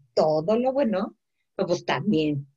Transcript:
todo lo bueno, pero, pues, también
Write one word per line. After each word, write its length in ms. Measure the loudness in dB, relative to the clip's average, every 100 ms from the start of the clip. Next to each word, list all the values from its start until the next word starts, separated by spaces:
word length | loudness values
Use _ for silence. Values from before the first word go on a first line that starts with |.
| _
todo 440 | 0 2 2 0 0
lo 160 | 0
bueno, 420 | 0 0 -2 -4 -10 _ _ _ -6
pero, 120 | -2
pues, 180 | -2 -2
también 640 | -2 0 0 0 -2 -8